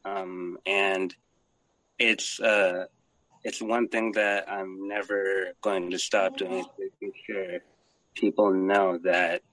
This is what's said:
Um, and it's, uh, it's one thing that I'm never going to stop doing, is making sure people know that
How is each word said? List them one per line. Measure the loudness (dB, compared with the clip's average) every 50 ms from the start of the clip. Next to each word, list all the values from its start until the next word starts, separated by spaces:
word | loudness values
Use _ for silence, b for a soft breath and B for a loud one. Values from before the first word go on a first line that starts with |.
| -8
Um, | -6 -6 -6 -6 -6 -8 -8 -8 -10 -10 -8 _
and | -2 0 2 2 2 2 0 0 -4 -6 _ _ _ _ _ _ _ _ _ _ _ _ _ _ _ _ 0
it's, | 2 2 2 0 -2 -8 -6 0
uh, | 2 4 4 6 4 4 2 -2 -6 -8 _ _ _ _ _ _ _ _ _ _ -8
it's | -8 -6 -6
one | -2 0 2 0 0 0
thing | 0 -2 -2 0 0
that | 2 2 2 2 0 -2 -4
I'm | -6 -6 -6 -8 -8 -10 -8
never | -4 -4 -4 -2 -2 -2 0 0 0 0 0 -2 -4 -8 _
going | -2 0 0 0 -2 -2
to | -4 -4
stop | -2 0 2 2 2 2 0
doing, | -2 -4 -2 -2 -4
is | -6 -8 -10 -10
making | -10 -10 _ _ -12 -12 -12 -12 -12
sure | -8 -6 -6 -6 -6 -8 -10 _ _ _ _ _ _ _ _ _ _ _
people | 0 0 2 4 4 4 4
know | 4 4 4 4 4 4 4 4 0 0 0
that | 2 2 2 2 2 0 -4 _ _